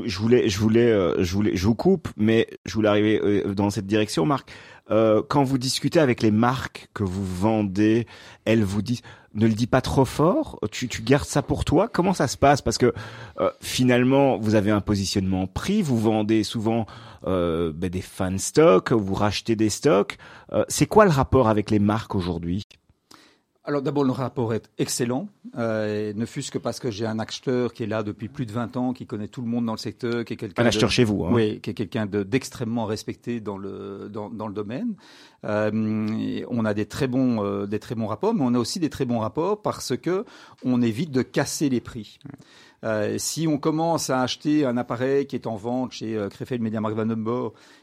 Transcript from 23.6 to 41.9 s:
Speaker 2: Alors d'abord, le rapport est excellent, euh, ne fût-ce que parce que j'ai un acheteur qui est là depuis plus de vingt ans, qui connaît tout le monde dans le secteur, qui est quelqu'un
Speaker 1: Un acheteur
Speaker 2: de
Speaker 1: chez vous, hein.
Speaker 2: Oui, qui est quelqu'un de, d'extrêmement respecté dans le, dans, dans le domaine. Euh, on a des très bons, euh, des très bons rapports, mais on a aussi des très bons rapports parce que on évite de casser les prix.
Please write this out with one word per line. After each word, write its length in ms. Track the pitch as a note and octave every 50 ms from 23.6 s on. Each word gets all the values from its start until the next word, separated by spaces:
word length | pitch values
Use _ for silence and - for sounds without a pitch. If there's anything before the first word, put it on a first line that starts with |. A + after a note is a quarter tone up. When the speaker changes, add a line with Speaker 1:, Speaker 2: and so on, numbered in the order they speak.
| -
Speaker 2:
Alors 140 | - D3 C#3+
d'abord, 240 | C3 D3+ C#3+ C#3+ C#3+
le 80 | B2+
rapport 400 | B2 - C3 A#2+ - C#3 A#2+ A2
est 160 | A#2 G#2 - _ _
excellent, 500 | - C#3 - - - C3 A#2 A#2+ C3+ G3+ G#3 - _ - A#3+ -
euh, 560 | - A#2 A2+ A2 A2 G#2+ G#2 G#2+ G#2 G#2+ G#2+ G#2
ne 120 | G#2 A#2
fût-ce 240 | - - D3 C3 -
que 80 | - B2+
parce 220 | - B2 A2+ -
que 100 | - B2+
j'ai 160 | G2+ G2+ A#2
un 120 | A2 A2 A2
acheteur 540 | A2 - - - - C#3 B2+ B2 B2 A2+
qui 100 | - -
est 40 | A#2+
là 160 | G2+ A2 A2
depuis 260 | G#2+ G#2 G2+ - A2+ G#2
plus 160 | - - B2+
de 80 | G#2+
vingt 240 | G2+ A#2+ A#2 G#2+ -
ans, 160 | B2+ B2+ B2+
qui 140 | B2 - A#2
connaît 200 | - - G#2 G#2+
tout 140 | G2 - C#3
le 60 | B2 A2+
monde 160 | A#2 A#2+ A#2+
dans 80 | A2+
le 60 | A2 G#2+
secteur, 440 | - A2+ G2+ - - A#2 A#2 A#2+ A#2
qui 80 | - A2+
est 20 |
quelqu'un 260 | - A#2+ G2+ - -
Speaker 1:
Un 40 | A#2+
acheteur 240 | A#2+ G#2 G#2+ B2 G2+
Speaker 2:
de 20 |
Speaker 1:
chez 120 | - - B2
vous, 200 | G#2+ G#2 F#2+ F2
hein. 60 | F2
Speaker 2:
Oui, 280 | A#2+ A#2+ A2 G#2+ - -
qui 80 | - -
est 20 | G2+
quelqu'un 300 | - A2 - - A#2 G#2+
de, 180 | G2 G2 G#2 G2+
d'extrêmement 600 | F#2+ A#2 C3+ - - - - B2 A2 A#2 A#2+ A2
respecté 560 | G2+ A2 G#2 - - G#2+ - - A#2+ A#2 A#2
dans 160 | G#2 G#2 G2
le, 540 | F#2+ G2 G2 G2 G2 G2 G2+ G2 G2+ G2+ G#2
dans, 160 | G2+ G#2+ G#2 G2+
dans 200 | - G2+ A2 A2
le 40 |
domaine. 440 | F#2+ G#2+ G#2 G2+ A#2 D3+ A#3+ A#3+ G3 - - - - - - - _ _ -
Euh, 960 | - G#2 G#2+ G#2+ G#2+ G#2 A2 A2 G#2+ G#2+ G#2+ G#2+ G#2+ A2 A2 G#2+ G#2+ G#2 G#2 - -
on 140 | - A#2 A2
a 80 | G#2+ G#2
des 100 | G#2+ G#2
très 220 | - - - C#3+
bons, 360 | B2+ B2 C3 C3 B2+ A#2 A2
euh, 240 | G2+ G2+ G2+ G2+ G2+
des 120 | G2+ G#2+ G#2
très 160 | - - B2+
bons 120 | A2+ A2+
rapports, 280 | G2+ G#2+ - - A3 A#3
mais 80 | F#3 C3+
on 80 | B2
a 60 | A#2+ B2
aussi 220 | A2+ - - F#3+
des 100 | D#3+ C3
très 160 | - - C#3
bons 140 | A#2+ A#2+ A2+
rapports 420 | A2 G#2+ - D3 E3 F#3+ G#3+ G#3
parce 340 | - C3 A#2 - - - B2+
que 300 | A#2+ - D#3+ F3+ F#3+ A3 - - - - - - _
on 200 | - B2+ B2 A#2+
évite 280 | A#2+ A#2 G#2 A#2 F3+ D#3+
de 120 | C3 B2+
casser 480 | A2+ - - - C#3 - - - D#3 C#3
les 100 | B2+ A#2
prix. 380 | - -